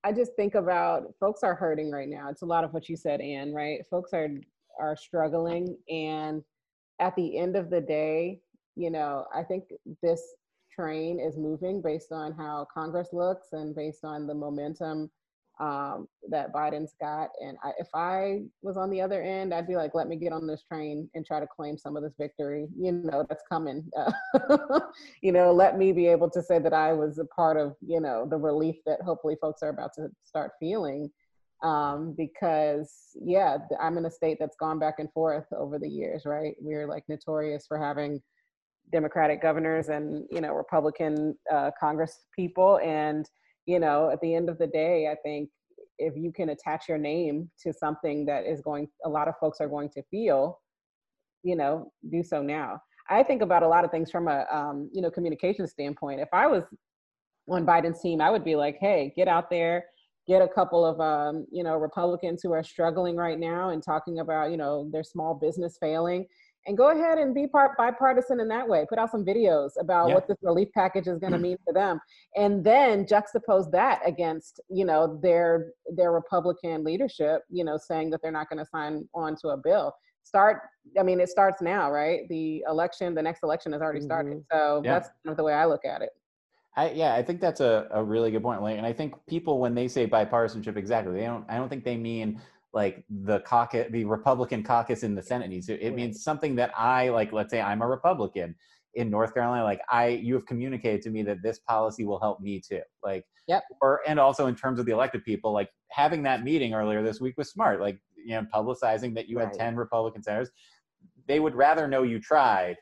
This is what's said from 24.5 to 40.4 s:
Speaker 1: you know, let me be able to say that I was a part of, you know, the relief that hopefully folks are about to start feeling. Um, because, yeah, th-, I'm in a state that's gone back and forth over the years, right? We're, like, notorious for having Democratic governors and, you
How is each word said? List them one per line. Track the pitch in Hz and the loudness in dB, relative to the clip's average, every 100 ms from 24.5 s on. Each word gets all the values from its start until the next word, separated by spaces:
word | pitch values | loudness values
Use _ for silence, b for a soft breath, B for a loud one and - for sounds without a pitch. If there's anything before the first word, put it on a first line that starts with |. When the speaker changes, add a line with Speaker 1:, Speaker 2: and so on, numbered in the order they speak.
| 294 - 277 - B B B | -2 2 -2 -2 B B B
Speaker 1:
you | 190 | 0
know, | 180 180 | 4 6
let | 175 190 190 | 6 6 6
me | 190 | 2
be | 175 170 | 4 4
able | 170 170 | 4 2
to | 175 | -2
say | 170 170 | 0 2
that | 156 | 2
I | 160 156 | 2 2
was | 160 151 147 | 0 -2 -4
a | 151 | -8
part | - 165 156 | 0 2 2
of, | 147 139 - | -2 -6 -4
you | 165 | -2
know, | 151 117 135 | 0 -4 -2
the | 156 | -2
relief | 151 147 160 165 - | 0 0 0 -2 -4
that | 151 | -4
hopefully | 180 160 156 156 | -2 -4 -2 -4
folks | 156 151 | -6 -4
are | 151 | -6
about | 139 135 - | -6 -10 -10
to | 156 _ | -12 _
start | _ 160 143 - | _ -6 -6 -6
feeling. | 160 214 156 139 147 _ _ _ _ _ | -4 -2 -4 -4 -8 _ _ _ _ _
Um, | 160 151 143 147 165 156 | -2 0 0 -4 -6 -6
because, | 160 - 185 156 151 147 151 - _ | -8 -2 0 2 2 0 -4 -14 _
yeah, | - 175 185 180 139 - | -10 0 4 4 0 -4
th-, | - | -4
I'm | 160 170 | -2 -2
in | 165 | -4
a | |
state | 165 160 156 | -2 -2 0
that's | 151 - | -6 -4
gone | 160 156 | -4 -2
back | 156 156 | -2 -2
and | 156 | -8
forth | - 160 151 156 - | -2 0 0 -6 -8
over | 143 147 | -6 -6
the | 147 | -8
years, | 143 80 156 | -6 -6 -6
right? | 147 147 156 - | -6 -4 -6 -8
We're, | 151 151 147 | -8 -6 -6
like, | 151 - | -8 -8
notorious | 151 - 156 151 147 - | -10 -4 -4 -2 -6 -6
for | 151 | -6
having | 147 143 147 147 _ _ _ _ _ _ _ | -4 -4 -4 -6 _ _ _ _ _ _ _
Democratic | 170 151 180 156 147 | -2 0 2 2 2
governors | 160 156 160 160 147 | 2 2 0 0 -2
and, | 151 151 151 - | -4 -4 -8 -6
you | 170 | -6